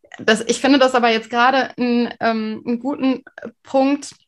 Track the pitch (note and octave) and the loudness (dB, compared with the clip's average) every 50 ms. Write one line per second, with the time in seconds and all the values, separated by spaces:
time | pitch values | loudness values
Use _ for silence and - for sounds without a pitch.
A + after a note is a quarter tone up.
0 | _ _ - - A3 - A3 G#3+ - - - - - C4+ C#4 C#4 B3+ C4 B3 A#3+ | _ _ -18 -4 0 0 0 2 0 -2 -2 0 2 4 4 4 4 4 4 2
1 | A3+ A#3 A3+ A3 A3+ - A#3+ A#3+ A#3+ C4 C4+ C4+ B3 - - - B3 A#3+ A#3+ A#3+ | 2 2 2 0 -4 -4 0 2 2 4 2 2 0 -2 -4 -4 -2 0 0 0
2 | A#3+ G#3 - - - A3+ A3+ A3 A3 A3 A3 - - A#3 A#3+ A#3+ A#3+ C4 C#4+ - | 0 -2 -4 -4 -2 -2 -2 -2 -4 -6 -8 -8 -6 -6 -6 -4 -4 -6 -4 -2
3 | C4 C4+ B3+ A#3+ - - _ - - A#3 - _ _ - - C4+ C4+ C4+ C#4+ C#4+ | -2 -2 -2 -2 -6 -14 _ -18 -18 -18 -18 _ _ -2 0 0 2 2 0 -2
4 | C#4+ - - _ _ | -6 -12 -20 _ _